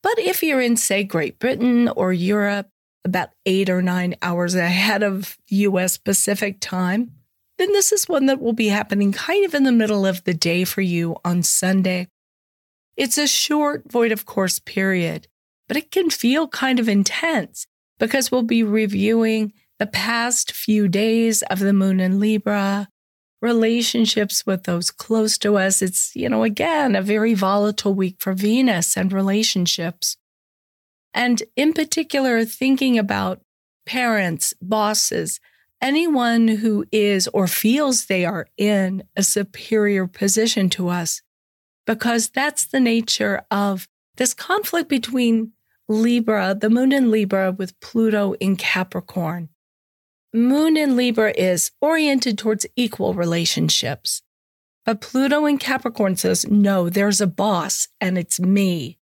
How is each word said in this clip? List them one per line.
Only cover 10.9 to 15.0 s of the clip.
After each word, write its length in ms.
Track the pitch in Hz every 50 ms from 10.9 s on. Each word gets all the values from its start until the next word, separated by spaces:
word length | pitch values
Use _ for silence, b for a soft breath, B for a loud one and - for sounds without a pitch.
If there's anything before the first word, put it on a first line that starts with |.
| 175 170 170 165 165 - _
on 180 | 175 175 175
Sunday. 680 | 170 - - - - 185 190 190 185 185 180 180 180 - _ _ _ _ _ _ _ _ _ _ _ _ _ _ _ _ _
It's 200 | - 277 247 226
a 80 | 294 294
short 640 | 285 - - - - 302 302 302 294 294 - - -
void 220 | - 240 233 233
of 140 | 220 214 -
course 340 | - - - 190 185 - -
period, 680 | _ - - 196 190 190 190 180